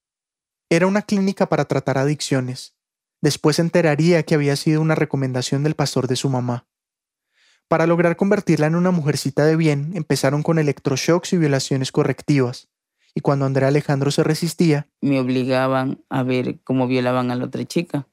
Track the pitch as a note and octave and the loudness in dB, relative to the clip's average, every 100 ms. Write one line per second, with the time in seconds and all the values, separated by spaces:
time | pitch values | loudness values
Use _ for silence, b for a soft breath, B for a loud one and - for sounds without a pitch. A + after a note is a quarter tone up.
0 | _ _ _ _ _ _ _ E3+ F#3 G3+ | _ _ _ _ _ _ _ 2 2 0
1 | - G3+ F#3+ F#3+ F#3+ D3+ C#3+ - C3+ C3+ | 0 0 0 0 0 0 0 -2 -2 0
2 | C#3 D3 - C3+ B2+ B2+ - _ _ _ | 0 -2 -2 -2 -2 -8 -14 _ _ _
3 | _ _ D3+ - D#3 D3 E3+ F3 E3 D3 | _ _ -2 2 2 2 2 2 2 2
4 | E3 E3+ D3+ D#3 C#3+ C#3 E3 D#3 D#3 D#3 | 4 2 2 0 2 0 0 0 2 0
5 | D3+ C#3 C3+ B2+ B2 C#3 D3+ D#3 C#3+ C3 | -2 -2 -4 -4 -2 -2 -2 -2 -2 -2
6 | B2 B2+ C#3 B2+ B2 B2 - _ _ _ | -2 -2 -2 -2 -4 -6 -10 _ _ _
7 | _ _ _ _ _ _ _ D#3+ E3 E3+ | _ _ _ _ _ _ _ 2 2 4
8 | E3+ E3+ G3 G3+ - D3+ D3+ E3+ F3+ F3 | 2 2 0 0 2 2 2 2 0 0
9 | D3 - C#3 C#3 D3+ D#3+ D#3+ C#3+ D3 F#3 | 0 -2 -2 0 2 2 2 0 -4 -8
10 | D#3 C#3 C3+ D3 D3+ E3 D3 - C#3 C3 | -4 -2 0 0 0 0 0 -2 -2 -2
11 | - F3 - F3+ D#3 C3+ - C3+ C3+ - | 0 0 0 0 2 0 -2 -4 -2 0
12 | C#3+ C3 - C#3+ B2 B2 - _ _ _ | -2 -2 0 2 0 -4 -16 _ _ _
13 | _ - C#3+ C#3+ C3+ C3+ C3+ D3 - C#3 | _ -4 -2 0 0 0 2 0 0 0
14 | C#3 D3 D#3+ D#3 E3+ - E3+ D3 - _ | 0 0 0 0 -4 0 2 2 -2 _
15 | C#3 C3+ B2+ B2+ B2+ C3 C3 C3 C3 - | -2 0 0 -2 0 0 0 0 -2 -6
16 | _ C3+ B2+ B2+ B2 - - C3 B2 C3 | _ -4 -2 -2 -2 -6 -4 -2 0 0
17 | B2 B2+ B2 B2 B2+ B2+ B2+ F3 E3+ C#3+ | 0 0 -2 -4 -4 -6 -4 -4 -4 -6
18 | - | -6